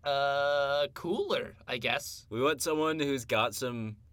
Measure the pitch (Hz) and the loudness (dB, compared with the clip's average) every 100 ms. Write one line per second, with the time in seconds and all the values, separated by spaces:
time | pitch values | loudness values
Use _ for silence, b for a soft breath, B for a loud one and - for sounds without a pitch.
0 | 147 139 139 143 143 143 139 143 143 - | 0 2 2 2 2 2 2 2 0 -2
1 | 170 220 403 147 - - - 143 - 120 | -4 -2 0 -2 -4 -12 -8 -4 0 -2
2 | - - - 110 139 151 165 156 156 160 | -4 -14 -8 0 2 2 0 2 2 2
3 | 143 135 113 110 117 107 127 120 110 104 | 0 0 0 2 2 0 -4 -4 -6 -8
4 | - | -18